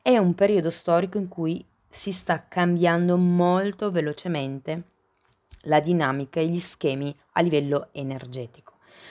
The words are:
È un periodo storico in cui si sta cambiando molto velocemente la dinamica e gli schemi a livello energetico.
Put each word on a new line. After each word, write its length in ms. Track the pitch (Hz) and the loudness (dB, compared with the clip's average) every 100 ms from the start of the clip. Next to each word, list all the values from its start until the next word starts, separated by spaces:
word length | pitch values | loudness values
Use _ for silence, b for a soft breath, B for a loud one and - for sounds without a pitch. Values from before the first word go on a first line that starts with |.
È 160 | - 247 | 4 4
un 180 | 185 | 4
periodo 360 | 175 202 208 160 | 4 4 4 0
storico 480 | 170 - 170 190 208 | -4 0 2 2 -4
in 100 | 185 | -6
cui 340 | - 165 175 - _ _ | -6 -4 -4 -8 _ _
si 260 | - - | -12 -8
sta 340 | 185 - 165 - | -8 -2 -4 -2
cambiando 720 | - 175 175 170 170 175 180 | 0 2 4 2 2 2 2
molto 720 | 180 175 175 180 196 196 208 | 2 4 4 2 0 -4 -4
velocemente 960 | 180 151 147 185 160 135 135 135 160 175 _ _ _ _ _ _ - | -2 -2 -6 -6 -4 -4 -8 -8 -10 -10 _ _ _ _ _ _ -18
la 160 | - 151 | 0 2
dinamica 600 | 151 175 143 135 135 - | 2 2 2 -2 -4 -2
e 60 | 160 | -2
gli 120 | 175 | -2
schemi 560 | 175 - 151 135 143 143 _ | -4 -2 -2 -2 -6 -8 _
a 100 | - | -2
livello 460 | 170 151 143 143 - | 2 2 0 -2 -4
energetico. 840 | - 135 135 127 127 120 _ - _ B B B | -10 -8 -8 -10 -12 -12 _ -20 _ B B B